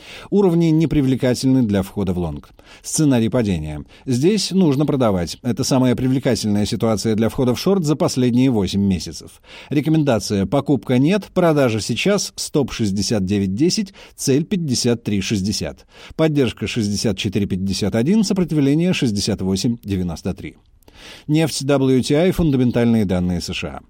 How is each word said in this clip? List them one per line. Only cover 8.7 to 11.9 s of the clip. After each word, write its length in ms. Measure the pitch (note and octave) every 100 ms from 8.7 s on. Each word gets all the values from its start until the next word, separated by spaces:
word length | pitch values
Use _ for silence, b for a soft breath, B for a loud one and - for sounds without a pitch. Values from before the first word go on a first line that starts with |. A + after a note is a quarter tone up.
| G2
месяцев. 600 | G2+ F2+ E2+ D#2+ E2+ - B B B
Рекомендация 760 | C#3+ C#3+ D#3 C#3+ A2 - G2+ F#2+
«Покупка 520 | C#3+ C3+ C#3 - B2
нет, 300 | C#3+ G#3 -
продажа 460 | - E3+ D3 C3 A2
сейчас, 540 | -